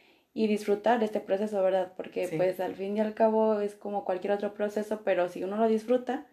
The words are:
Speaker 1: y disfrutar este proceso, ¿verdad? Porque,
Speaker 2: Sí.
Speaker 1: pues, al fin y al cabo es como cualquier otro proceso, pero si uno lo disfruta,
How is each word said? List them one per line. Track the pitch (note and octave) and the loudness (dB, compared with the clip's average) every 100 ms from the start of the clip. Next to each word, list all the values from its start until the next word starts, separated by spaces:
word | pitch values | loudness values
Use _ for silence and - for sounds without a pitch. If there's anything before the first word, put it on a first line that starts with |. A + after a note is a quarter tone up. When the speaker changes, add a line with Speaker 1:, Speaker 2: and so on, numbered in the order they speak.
| _ _ _ | _ _ _
Speaker 1:
y | - A3 | 0 2
disfrutar | G#3 - G3+ G#3+ A#3+ | 2 0 0 2 2
este | G#3+ G#3 | 2 -2
proceso, | - F#3+ G#3+ G3+ | -2 -2 0 0
¿verdad? | F#3+ F#3 F#3 - | 2 2 0 -6
Porque, | - - F3+ | -10 -6 -4
Speaker 2:
Sí. | D#3+ | 0
Speaker 1:
pues, | F#3 F#3 | 0 0
al | F3+ F3+ | -4 -6
fin | G3 G#3 | -4 -2
y | |
al | G#3+ | -2
cabo | G#3+ A3 A3 A3 G#3 | 2 4 4 2 2
es | G#3 | -2
como | - G3+ G3+ | -6 -6 -4
cualquier | G3 F#3 G3 | -2 -2 -2
otro | G3+ G#3 | -2 -2
proceso, | - G#3 G#3 G#3 G#3+ | -2 -4 -2 -4 -4
pero | G3+ F3+ F3 | 0 2 0
si | F3 | -2
uno | F3+ G#3 | -4 2
lo | A3+ | 2
disfruta, | A3 A3 B3 B3 C#4 - | 2 2 0 0 -6 -8